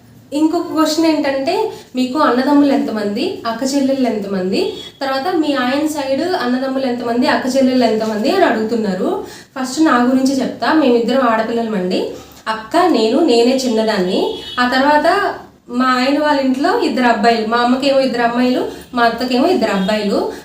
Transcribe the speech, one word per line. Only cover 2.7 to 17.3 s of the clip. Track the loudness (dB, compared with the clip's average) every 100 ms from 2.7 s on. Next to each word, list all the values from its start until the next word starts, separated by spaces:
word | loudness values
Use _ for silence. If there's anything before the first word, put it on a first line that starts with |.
ఎంతమంది, | 2 0 -2 -4 -2 -4 -4 -6
అక్క | -4 -2
చెల్లెళ్ళు | 0 0 0 0
ఎంతమంది, | -2 -4 -4 -2 -2 -2 -6 -14 -8
తర్వాత | -4 -2 -2
మీ | -2 0
ఆయన | 0 0 0 -2
సైడ్ | -4 -2 -2
అన్నదమ్ములు | -2 -2 -2 -2 -2 -2 -2
ఎంతమంది, | -4 -4 0 0
అక్క | 0 0 2
చెల్లెళ్ళు | 2 2
ఎంతమంది | 2 0 -2 -2 0
అని | 2
అడుగుతున్నారు. | 2 2 -2 -2 -2 -2 -2 -4 -8 -16 -16 -8
ఫస్ట్ | -6 0
నా | 2 4
గురించి | 4 2 2 0
చెప్తా. | -4 -4 0
మేమిద్దరం | 2 4 2 2 2
ఆడపిల్లలమండి, | 2 0 0 -2 -2 -4 -2 -2 -4 -10 -18 -14 -8
అక్క | -8 -2 0
నేను, | 2 2 2 2
నేనే | 4 4 4 2
చిన్నదాన్ని. | 0 0 0 0 0 0 -2 -6 -8 -2
ఆ | 0
తర్వాత | 2 2 4 2 0 -2 -6 -14 -20 -8
మా | -2
ఆయన | 0 2 0 0
వాళ్ళ | 2 2
ఇంట్లో | 0 0 0 0
ఇద్దరు | 0 0
అబ్బాయిలు, | 2 2 2